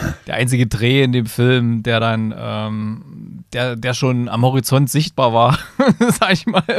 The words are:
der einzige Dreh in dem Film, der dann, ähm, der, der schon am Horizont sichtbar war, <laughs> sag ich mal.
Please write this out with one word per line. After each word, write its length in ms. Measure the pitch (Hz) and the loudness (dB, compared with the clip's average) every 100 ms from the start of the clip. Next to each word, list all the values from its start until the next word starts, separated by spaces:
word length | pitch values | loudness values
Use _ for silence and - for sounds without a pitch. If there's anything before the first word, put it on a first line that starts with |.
| - - - | -8 -8 -6
der 80 | 95 | -2
einzige 320 | 123 123 113 | 0 0 0
Dreh 340 | 104 120 139 | 0 2 2
in 80 | 131 | 2
dem 160 | 123 110 | 0 -2
Film, 560 | - 123 127 120 113 | 0 2 2 2 -2
der 160 | 120 113 | -2 0
dann, 340 | 113 113 110 - | 0 -2 -4 -6
ähm, 1040 | 117 107 107 107 107 110 - - 107 - - | -8 -6 -6 -6 -8 -10 -14 -18 -18 -18 -10
der, 220 | 120 127 | -6 -4
der 200 | 113 123 | -4 -4
schon 340 | 120 131 123 120 | -2 0 0 -2
am 140 | 117 | 0
Horizont 440 | 127 135 - 135 135 | 2 2 2 2 2
sichtbar 440 | 151 156 - 123 | 0 -2 0 2
war, 240 | 117 120 151 - - | 4 4 2 -4 0
<laughs> 140 | 269 - 240 - | 2 2 2 2
sag 100 | 190 | 0
ich 140 | 190 226 | 0 0
mal. 160 | 185 190 | -2 0